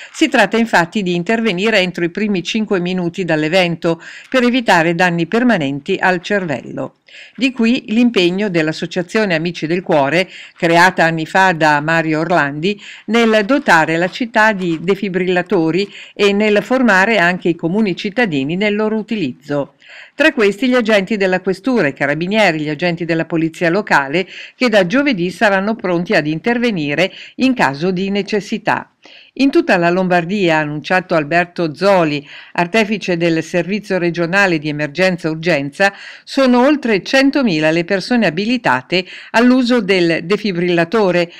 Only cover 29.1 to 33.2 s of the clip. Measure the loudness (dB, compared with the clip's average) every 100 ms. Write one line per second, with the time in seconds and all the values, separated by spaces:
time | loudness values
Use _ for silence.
29.1 | -20 -20 -2 2 2 2 2 2 0 0
30.1 | 0 0 0 2 2 0 -6 -2 -2 0
31.1 | -2 0 -2 -2 -4 -6 0 2 2 2
32.1 | -2 -8 -18 -10 -4 0 0 0 -2 -2
33.1 | -2